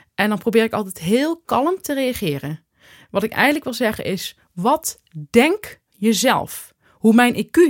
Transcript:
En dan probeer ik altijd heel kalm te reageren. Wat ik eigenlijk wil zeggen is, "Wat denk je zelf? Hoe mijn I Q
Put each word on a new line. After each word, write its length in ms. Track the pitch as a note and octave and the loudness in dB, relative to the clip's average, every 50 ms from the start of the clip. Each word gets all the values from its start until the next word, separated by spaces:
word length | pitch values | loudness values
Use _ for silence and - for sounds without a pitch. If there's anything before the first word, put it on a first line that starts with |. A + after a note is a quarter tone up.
| _ _ _ | _ _ _
En 140 | - G3 G#3+ | -2 0 0
dan 80 | G#3+ | 0
probeer 260 | G3+ - A#3 G3 A3+ A3+ | -2 -2 0 2 2 2
ik 100 | A3 - | 2 0
altijd 260 | A3 G#3+ F#3+ - - | -4 -6 -6 -10 -8
heel 420 | D#3+ E3+ G#3+ B3+ C#4+ D#4+ E4 E4 _ | -4 0 0 2 0 0 -4 -6 _
kalm 360 | - - A#3 C4+ E4 F#4+ F#4+ | -2 -2 0 0 0 -2 -4
te 120 | - - C#4+ | -6 -6 -4
reageren. 720 | C4+ C4+ B3+ B3 - G#3 D#3+ C#3+ C#3 - C#3+ D#3 D#3 _ _ _ _ _ - - - _ _ | -4 -2 -4 -4 -4 -4 -6 -6 -6 -8 -10 -10 -12 _ _ _ _ _ -20 -20 -20 _ _
Wat 120 | - G3 G3 | -4 -2 -2
ik 80 | A3+ | -2
eigenlijk 320 | - - C4 C4+ D4 C#4+ - | 0 0 2 2 0 -2 -4
wil 100 | - A#3 | -6 -6
zeggen 300 | - B3 G#3+ A3 - - | -4 -2 -4 -4 -4 -6
is, 320 | - F#3+ F#3 - - - _ _ _ - | -6 -6 -6 -8 -12 -16 _ _ _ -8
"Wat 480 | F3 F3 A#3+ D4 D#4 - - - _ _ _ - D#3 D3 - | -4 0 0 0 0 -2 -6 -12 _ _ _ -16 -16 -6 0
denk 500 | - A#3 C4 D#4+ F#4+ G#4+ - - - _ _ _ | 2 4 4 4 2 -2 -6 -12 -20 _ _ _
je 240 | _ - G3 A3 A3+ | _ -4 0 0 0
zelf? 600 | F3+ A#3 B3+ G#3+ D3 - - - - - - _ _ _ _ | 2 2 0 0 0 -2 -8 -12 -16 -18 -20 _ _ _ _
Hoe 220 | _ _ - A3 A3 | _ _ 4 4 6
mijn 240 | A#3+ B3 A#3+ - | 6 6 4 2
I 120 | - A3 - | -2 -6 0
Q 80 | - E4 F4 | 4 4 4